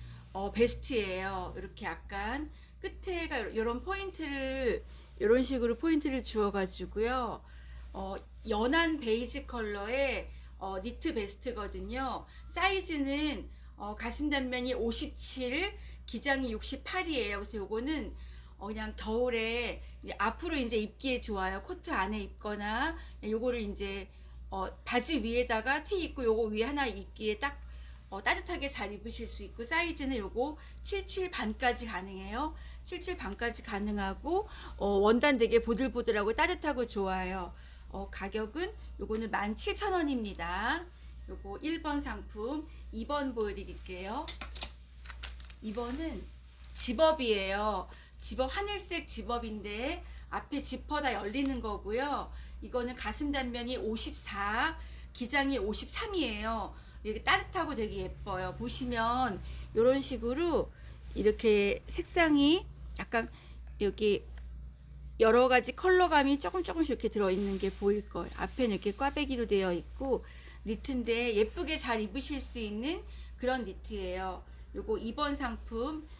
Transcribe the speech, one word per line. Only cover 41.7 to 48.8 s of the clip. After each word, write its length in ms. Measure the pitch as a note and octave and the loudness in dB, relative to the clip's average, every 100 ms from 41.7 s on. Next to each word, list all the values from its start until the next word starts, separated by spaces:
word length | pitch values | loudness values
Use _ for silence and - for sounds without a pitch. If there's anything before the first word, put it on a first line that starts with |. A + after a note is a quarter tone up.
| D#4+ | -2
번 180 | D#4 C#4+ | 0 0
상품, 680 | C#4 G#3 G3+ G#3+ A3+ D4+ D#4 - - | -2 -6 -8 -6 -4 -4 -6 -12 -10
이 160 | A3 A3+ | -8 -2
번 280 | D4 C#4 | 0 0
보여드릴게요. 920 | A3+ G#3 G3 F3+ F3 - F#3 F#3+ B3 D#4+ - - - - - - - - - - - - - | 0 -2 -2 -8 -10 -10 -8 -6 -2 -2 -2 -6 -4 -4 -6 -20 -16 -14 -10 -10 -10 -14 -12
이 100 | G#3+ | -8
번은 500 | G#3+ A#3+ C4+ D#4+ G3+ - - - - - | -4 -4 -4 -4 -6 -10 -16 -20 -20 -10
집업이에요. 1120 | - - A3+ D#4+ D#4 A#3+ G3+ F#3+ G3 G#3+ G3 F3+ - - - | 0 0 6 6 6 4 4 2 2 2 0 -4 -12 -20 -10
집업, 360 | - A3 C4 | -4 0 0
하늘색 540 | G4 G4+ G4+ | 0 -2 -2